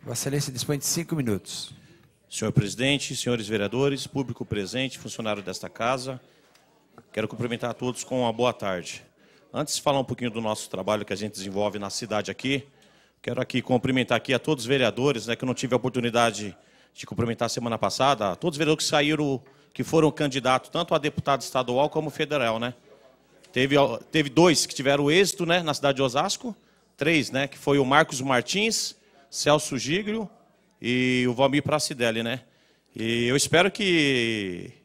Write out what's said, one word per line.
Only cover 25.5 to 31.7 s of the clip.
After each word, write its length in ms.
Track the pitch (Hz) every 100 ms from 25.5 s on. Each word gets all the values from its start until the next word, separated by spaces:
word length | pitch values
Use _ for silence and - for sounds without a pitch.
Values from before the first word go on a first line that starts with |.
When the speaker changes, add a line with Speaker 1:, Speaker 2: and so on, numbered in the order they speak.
| 175
Speaker 2:
na 100 | 165
cidade 240 | 139 143 131
de 60 |
Osasco, 520 | 135 123 180 - 254 208 _ _ _
três, 360 | _ 151 165 120
né, 180 | 131 139
que 80 | -
foi 220 | - 143
o 80 | 131
Marcos 340 | 143 156 135
Martins, 840 | 135 127 120 190 220 214 - - _ _ _
Celso 460 | - - 147 - 131
Giglio 540 | 113 175 208 214 202 - _ _ _ _
e 440 | 113 123 127 127 123
o 60 |
Valmir 260 | 117 135 139
Pracidelli, 600 | 143